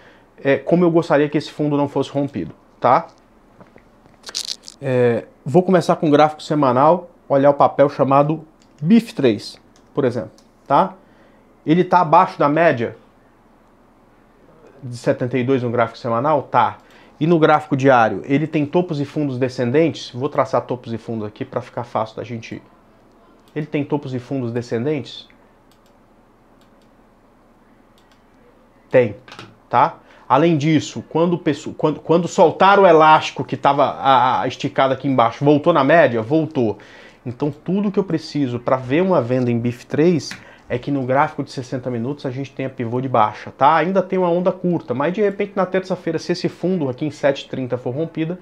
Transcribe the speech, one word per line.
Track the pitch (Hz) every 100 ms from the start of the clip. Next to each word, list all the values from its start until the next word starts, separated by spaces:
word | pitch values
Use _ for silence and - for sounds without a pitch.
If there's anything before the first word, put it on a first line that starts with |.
| - _ _ _
é, | 139 135
como | - 170
eu | 175
gostaria | 165 160 147 147
que | 151
esse | 143
fundo | - 147 143
não | 143
fosse | 139 135
rompido, | 139 139 104 80 - _ _
tá? | 120 143 - _ _ _ _ _ - _ _ _ _ _ - - - - - -
É, | 139 127 120 113 - _
vou | - 151
começar | 180 185 - 170
com | 165
o |
gráfico | 143 156 -
semanal, | - 151 135 123 147 175 - _ -
olhar | 139 139
o |
papel | 143 139 - 143
chamado | - 135 139 151 160 - _ _ _
bif | 151 226 226
três, | - 135 104 - - _ _ _
por | -
exemplo, | 131 117 107 - _ _ -
tá? | 143 190 - _ _ _ _ _ _ -
Ele | 170
tá | 180 180
abaixo | 165 165 185 -
da | 147
média | 151 165 127 110 - _ _ _ _ _ _ _ _ _ _ _ _ _ _ _ _ - -
de | 127 120
setenta | - 120 123 131
e |
dois | 123 135
no | 120
gráfico | 120 113 -
semanal? | 123 113 139 151
Tá. | 120 131 107 - _ - - _
E | 156
no | 170
gráfico | 156 151 - 139
diário, | 135 127 110 95 104
ele | 139 151
tem | 156 143
topos | 175 180 147
e |
fundos | 139 156 147 123
descendentes? | 127 123 120 139 165 120 -
Vou | 123 135
traçar | 147 131 131
topos | 120 120 -
e | 113
fundos | - 113 104
aqui | -
pra | - 123
ficar | 117 -
fácil | 120 113 113
da | -
gente | 104 117 - 107
ir. | - _ _ _ _ _ _ _ _
Ele | 151 151
tem | 156
topos | 143 147 139
e | 127
fundos | - 139 120
descendentes? | 120 117 117 131 156 113 - - _ _ _ _ _ _ _ _ _ _ _ _ _ _ _ _ _ _ _ _ _ _ _ _ _ _ _ _ _ _ _ _ _ _ _ _
Tem, | 135 117 - - - - - _
tá? | 120 151 - _ - -
Além | 131 170 160
disso, | 151 156 - - -
quando | 156 175
o | 170
pesso-, | - 139 -
quando, | - 156 143
quando | - 165 170
soltaram | - 160 147 190 196
o | 190
elástico | 160 156 156 - -
que | 131 127
tava | 123 139
a, | 127 80 107 131 127 110
a, | 117
esticado | - 135 - 135
aqui | 131 143
embaixo, | 127 117 -
voltou | 139 147 170
na | 165
média? | 135 165 143 117
Voltou. | 110 156 151 147 113 101 - - - _
Então | 127 120 147
tudo | 147 - 190 208
que | 196
eu |
preciso | 190 160 - 151 135 120
pra | 127 131
ver | 123 160
uma | 190 175
venda | 120 127 120
em | 120
bif | 120 120 -
três | 135 165 165 - - - - -
é | 123
que | 143
no | 143
gráfico | 127 131 151 -
de | 139
sessenta | - 123 131 127
minutos | 120 117 143 135
a |
gente | 127 139
tenha | - 131
pivô | - 117 123
de | 127
baixa, | 120 107 107 -
tá? | - 139 160
Ainda | 160 190
tem | 185 185
uma | 180
onda | 170 180
curta, | 180 180 165 -
mas | 120 147
de | 185
repente | 208 196 202
na | 202
terça-feira, | 185 190 185 180 - 160
se | -
esse | 175 175
fundo | - 170 190 135
aqui | 123
em | 151
sete | - 143 135 -
trinta | 131 127 123
for | 127
rompida, | 127 160 151 160 180